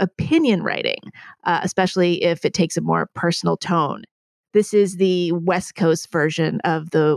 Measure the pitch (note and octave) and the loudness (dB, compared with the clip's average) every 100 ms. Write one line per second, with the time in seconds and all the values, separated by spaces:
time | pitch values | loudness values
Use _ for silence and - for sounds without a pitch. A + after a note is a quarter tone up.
0 | F#3 - - D#4+ C#4+ F#3+ D3+ - A#1 - | -2 -4 0 2 4 2 -2 -4 -4 -6
1 | - - - - - E3 F#3 - F#3 F#3+ | -12 -20 -20 -8 -2 -2 -2 0 0 2
2 | F3 F3 E3+ E3+ - - E3 - D#3+ E3 | 0 2 0 0 -2 0 -2 -2 -2 -2
3 | E3 - E3+ E3+ F3 E3 - F3 C#3+ - | -2 -2 -2 0 -2 -2 -2 -2 -2 -6
4 | - _ _ _ _ G#3 G#3 G#3 G3 F#3 | -14 _ _ _ _ 0 2 2 2 2
5 | F#3+ F3+ F3 F3 E3+ F3+ - - E3 D#3+ | 2 2 0 0 0 -2 -4 0 2 2
6 | - E3 D3+ D#3 D#3+ - E3+ E3 D#3+ D#3+ | -2 -2 0 0 -2 0 -2 -2 0 2
7 | D3+ | 2